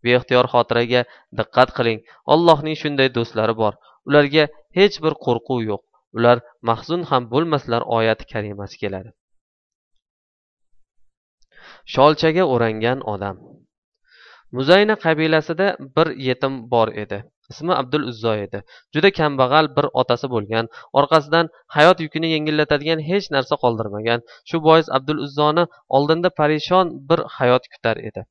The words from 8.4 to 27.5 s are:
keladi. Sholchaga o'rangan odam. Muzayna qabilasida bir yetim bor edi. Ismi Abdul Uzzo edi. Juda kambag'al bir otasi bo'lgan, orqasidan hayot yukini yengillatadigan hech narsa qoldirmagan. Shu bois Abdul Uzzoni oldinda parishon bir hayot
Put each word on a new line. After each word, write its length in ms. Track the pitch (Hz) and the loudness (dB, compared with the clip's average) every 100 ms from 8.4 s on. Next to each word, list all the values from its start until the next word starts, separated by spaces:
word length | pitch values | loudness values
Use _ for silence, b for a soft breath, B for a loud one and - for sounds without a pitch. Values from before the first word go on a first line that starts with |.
| 104 101 98 - | -8 -10 -12 -8
keladi. 320 | 101 95 104 _ _ _ _ _ _ _ _ _ _ _ _ _ _ _ _ _ _ _ _ _ _ _ _ B B B - | -8 -8 -14 _ _ _ _ _ _ _ _ _ _ _ _ _ _ _ _ _ _ _ _ _ _ _ _ B B B -8
Sholchaga 580 | - 143 151 160 165 | 2 2 4 0 0
o'rangan 540 | 175 120 117 110 117 123 - | 0 0 -2 -2 -4 -4 -6
odam. 300 | 101 101 92 - - _ _ _ _ b b b b b | -6 -8 -10 -20 -20 _ _ _ _ b b b b b
Muzayna 420 | 123 135 185 208 214 | -4 4 4 4 0
qabilasida 680 | 165 156 160 156 156 165 196 - 135 | 0 0 2 0 -2 -4 -4 -4 -6
bir 200 | 151 160 131 | -2 -2 -2
yetim 380 | 131 123 135 131 117 | -4 -2 -4 -6 -2
bor 180 | 120 110 | 0 0
edi. 280 | 107 101 101 - _ _ | -2 -10 -10 -12 _ _
Ismi 260 | - 160 | -10 -4
Abdul 320 | 143 127 147 127 | -2 -2 -4 -6
Uzzo 240 | 113 113 | -6 -4
edi. 240 | 107 101 104 - b b | -4 -6 -12 -16 b b
Juda 200 | 147 196 | 0 0
kambag'al 560 | 196 151 135 127 151 151 | 2 -2 0 2 2 2
bir 180 | 135 143 | -2 -2
otasi 340 | 127 123 120 135 | -2 0 -2 -2
bo'lgan, 400 | 117 104 110 113 B B | -6 -2 -4 -4 B B
orqasidan 560 | 131 147 160 147 165 165 b b | 0 2 2 2 0 0 b b
hayot 320 | 151 160 180 | 4 4 4
yukini 280 | 156 156 165 | -2 -4 -2
yengillatadigan 680 | 156 151 151 147 147 147 160 | -2 -2 -2 0 0 0 -4
hech 260 | 156 196 190 | -2 -4 -2
narsa 240 | 139 131 143 | -4 -2 0
qoldirmagan. 640 | 123 113 107 104 113 117 B B | 0 0 -6 -4 -2 -2 B B
Shu 140 | - 165 | -6 0
bois 240 | 156 160 160 | 4 4 4
Abdul 300 | 135 135 151 | -4 -2 -6
Uzzoni 460 | 143 143 151 160 170 b _ | -4 0 0 2 -2 b _
oldinda 440 | 135 147 160 175 | 0 2 0 0
parishon 560 | - 151 151 - 180 180 139 | 0 0 0 0 0 0 -6
bir 200 | 139 170 - | -2 -2 -2
hayot 360 | - 127 | -2 2